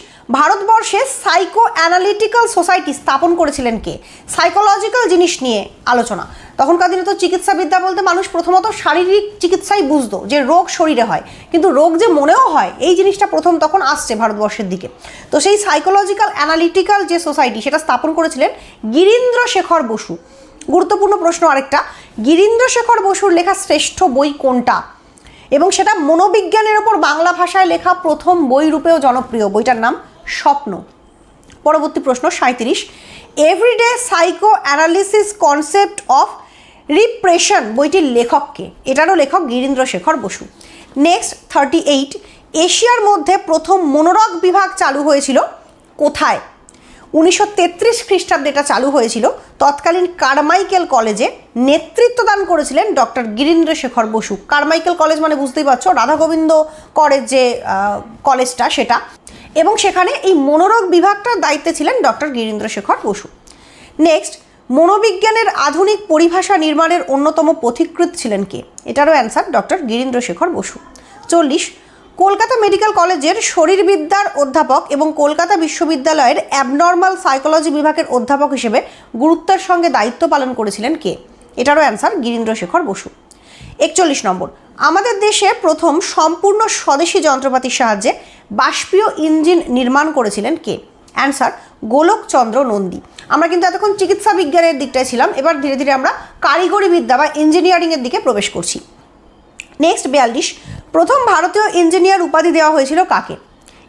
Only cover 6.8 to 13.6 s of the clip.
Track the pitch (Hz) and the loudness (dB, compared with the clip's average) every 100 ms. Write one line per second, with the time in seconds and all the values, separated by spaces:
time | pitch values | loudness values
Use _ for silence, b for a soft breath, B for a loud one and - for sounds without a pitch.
6.8 | 359 370 359 392 349 359 392 349 330 370 | -2 -2 -4 -2 -2 -2 -2 -2 0 -2
7.8 | 370 370 370 349 381 339 339 370 440 427 | -2 -2 0 0 -2 -6 0 0 0 -4
8.8 | 320 311 359 403 415 - 339 370 - 403 | -2 0 2 0 0 -4 -2 -2 -2 -2
9.8 | 277 294 226 196 202 285 254 339 415 - | 0 0 -2 -6 -4 -2 2 2 0 -2
10.8 | 320 247 220 160 - B B 339 302 262 | 0 0 0 -2 -6 B B 0 2 4
11.8 | 330 330 453 302 285 415 508 294 185 - | 2 4 2 2 4 4 4 2 -2 -2
12.8 | 311 359 392 392 392 311 330 330 | 0 2 2 2 0 0 0 2